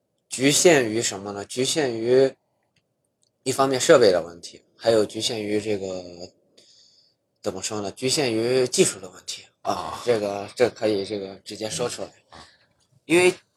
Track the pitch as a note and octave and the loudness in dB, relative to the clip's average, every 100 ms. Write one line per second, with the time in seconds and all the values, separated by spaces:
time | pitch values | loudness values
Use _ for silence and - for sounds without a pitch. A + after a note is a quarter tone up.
0 | _ _ - - C3+ D3+ F3+ D3 A#2 G#2+ | _ _ -12 0 2 4 6 6 4 -2
1 | A#2+ G2+ G2+ G2+ G2+ B2 B2+ E3 C#3 A2+ | -4 -6 -10 -10 -10 -4 -2 0 -2 -2
2 | A#2 B2+ C3+ - _ _ _ _ _ _ | 2 4 4 0 _ _ _ _ _ _
3 | _ _ _ _ C3 B2+ C3+ C3 B2 D3+ | _ _ _ _ -6 0 0 2 6 8
4 | A2 F2 E2 E2+ - - _ _ A2+ A2+ | 8 4 0 -14 -20 -20 _ _ 2 2
5 | G2+ A2 G#2+ A2+ G#2 G#2 G#2 G#2 F#2+ F#2 | 2 -4 -6 -4 -2 -4 -2 -4 -4 -8
6 | F2+ F2 F#2 _ _ _ _ _ _ _ | -12 -18 -20 _ _ _ _ _ _ _
7 | _ _ _ _ G#2 F#2 - G#2+ G2 - | _ _ _ _ -10 -8 -8 -6 -8 -6
8 | C3 C#3+ C3 A2+ A#2 B2+ B2 - F3 - | -4 -2 0 0 0 0 0 2 0 0
9 | F#2 - - - - _ - F#2+ D#2+ - | -14 -18 -14 -14 -16 _ -6 -6 -6 -8
10 | B2 A2+ G#2 G2+ G#2 - A#2+ - A2 G2+ | 0 0 0 -6 -8 0 0 0 -2 -2
11 | G2 G#2 F#2+ F#2+ - G2+ G#2+ - A#2+ - | -4 -8 -10 -14 -16 -10 -8 -6 -6 -8
12 | F#2+ _ _ - - _ _ _ _ _ | -14 _ _ -20 -20 _ _ _ _ _
13 | - E3 F3+ F3 _ | 0 4 4 0 _